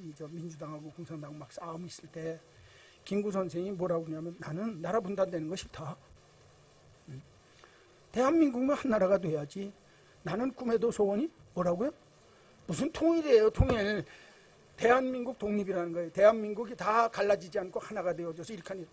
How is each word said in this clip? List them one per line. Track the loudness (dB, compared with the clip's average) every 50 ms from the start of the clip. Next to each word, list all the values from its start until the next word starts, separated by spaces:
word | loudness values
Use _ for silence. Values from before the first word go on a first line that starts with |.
| -14
이 | -14 -12 -12
저 | -14 -12
민주당하고 | -10 -10 -10 -10 -10 -12 -12 -10 -10 -10 -12 -14
공산당하고 | -14 -14 -14 -12 -12 -12 -12 -12 -12 -14
막 | -16 -16
싸움이 | -14 -12 -10 -10 -10 -10 -10 -10
있을 | -12 -14 -16 -14
때 | -14 -10 -8 -8 -8 -10 -12 -20 -20 -20 -20 -20 -20 -20 -20 -20 -20 -20 -10
김구 | -4 -2 -2 -2 0
선생이 | -2 -2 -2 -2 -4 -4 -4 -4
뭐라고 | -4 -4 -2 0 0 -2 -2
그러냐면 | -4 -6 -8 -8 -10 -10 -10
"나는 | -10 -8 -6 -4 -4 -4 -6 -6
나라 | -6 -2 -2 -2
분단되는 | -2 -2 0 0 0 0 0 -4 -4 -4
거 | -6
싫다. | -8 -8 -12 -12 -12 -10 -10 -10 -12 -16 -20 -20 -20 -20 -20 -20 -20 -20 -20 -20 -20 -20 -20 -20 -20 -20 -20 -20 -20 -20 -16
응? | -16 -16 -16 -20 -20 -20 -20 -20 -20 -20 -20 -20 -20 -20 -20 -20 -20 -20 -20 -8 -2
대한민국만 | 2 2 4 6 6 6 6 4 2 0 0 0 0
한 | 0 0
나라가 | 2 4 4 4 4 4
돼야지. | 2 0 -2 -2 -4 -6 -8 -10 -10 -10 -12 -16 -20 -20 -20 -20 -20 -20 -20 -14 -8
나는 | -6 -4 -2 -2 -2 -4
꿈에도 | -4 -2 2 2 4 4 4
소원이" | 4 4 4 4 4 2 0 -2 -4 -10 -20 -10 -4
뭐라고요? | 0 2 2 2 2 0 -2 -4 -6 -16 -20 -20 -20 -20 -20 -20 -20 -20 -20 -20 -20 -8 -6
무슨 | -4 -2 -2 -2
통일이에요, | -2 2 2 4 4 4 4 6 8 8 8 6
통일. | 6 4 4 4 4 2 2 0 -2 -2 -4 -8 -14 -20 -20 -20 -20 -20 -20 -20 -20 -20 -20 -20 -12 0
대한민국 | 4 6 6 6 4 0 -4 -4 -6 -6 -6 -6
독립이라는 | -4 -2 0 0 0 0 -2 -2 -2 -2
거예요. | -4 -4 -6 -4
대한민국이 | 2 6 8 8 8 6 0 -4 -4 -6 -6 -8 -8
다 | -6 -2 0 2 4 2 2
갈라지지 | 2 0 2 2 2 2 0 -4 -4 -4
않고 | -4 -2 -6 -6
하나가 | -6 -6 -6 -4 -2 -2 -2
되어져서 | -2 -4 -8 -8 -10 -10 -10 -12
이렇게 | -12 -10 -10
하니 | -10 -10 -12 -14